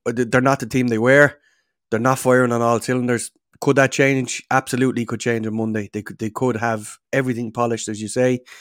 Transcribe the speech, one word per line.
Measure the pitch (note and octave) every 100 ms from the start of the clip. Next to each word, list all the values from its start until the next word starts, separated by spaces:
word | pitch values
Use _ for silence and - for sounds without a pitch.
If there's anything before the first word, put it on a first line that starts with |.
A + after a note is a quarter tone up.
| -
uh, |
th-, | A#2+ A#2
they're | B2+
not | C3+ C#3
the | A2+
team | C3 B2
they | A2
were. | A#2+ C#3 D3 - _ _ _ _ -
They're | A2
not | B2+ C3
firing | B2+ B2+ B2
on | A#2+
all | A#2 A#2
cylinders. | - B2+ B2 A#2 - _ _ -
Could | C#3+ C#3
that | C3
change? | - C#3 C3+ B2 - -
Absolutely | C3 - B2 C3 A#2 A2+
could | A2+
change | A#2+ A#2 A2
on | A2
Monday. | A2 G#2+ G2
They | G#2
could, | G#2+ -
they | A2
could | - B2+ A2
have | A#2 A2 G#2 - _
everything | C3+ B2+ A#2 A#2
polished, | A#2+ A#2+ A2+ -
as | G#2
you | G#2+
say. | B2+ B2+ B2 - -